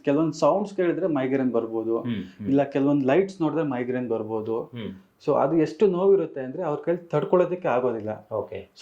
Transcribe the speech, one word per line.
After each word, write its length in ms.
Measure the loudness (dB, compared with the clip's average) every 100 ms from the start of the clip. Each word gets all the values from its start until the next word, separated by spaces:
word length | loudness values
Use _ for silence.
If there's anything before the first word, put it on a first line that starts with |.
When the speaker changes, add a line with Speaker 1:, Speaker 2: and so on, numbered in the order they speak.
Speaker 1:
ಕೆಲವೊಂದ್ 300 | 0 2 0
ಸೌಂಡ್ಸ್ 420 | 2 2 2 0 -2
ಕೇಳಿದ್ರೆ 300 | 0 0 -2
ಮೈಗ್ರೇನ್ 460 | 0 0 0 0
ಬರ್ಬೋದು, 460 | 0 -2 -2 -2 -2
Speaker 2:
ಹ್ಮ್, 160 | -2
ಹ್ಮ್. 340 | -6 -8 -8 0
Speaker 1:
ಇಲ್ಲ 140 | 2
ಕೆಲವೊಂದ್ 440 | 2 0 2 2 4
ಲೈಟ್ಸ್ 340 | 2 2 -2
ನೋಡಿದ್ರೆ 240 | -2 0
ಮೈಗ್ರೇನ್ 440 | -2 -2 -4 -4 -2
ಬರ್ಬೋದು. 540 | -4 -2 -4 -4 -4
Speaker 2:
ಹ್ಮ್. 320 | -6 -10 -12 -12 -20 _ -2
Speaker 1:
So 80 |
ಅದು 220 | 2 2 2
ಎಷ್ಟು 300 | 0 2 2
ನೋವಿರುತ್ತೆ 540 | 4 4 4 2 -6
ಅಂದ್ರೆ 220 | -8 -6
ಅವ್ರ 180 | -4 -2
ಕೈಲಿ 140 | -2 -4
ತಡ್ಕೊಳ್ಳೋದಕ್ಕೆ 680 | -2 -2 2 2 2 0 0
ಆಗೋದಿಲ್ಲ. 600 | 0 0 -2 -4 -8 -6
Speaker 2:
ಓಕೆ. 360 | -6 -6 -10 -14 -4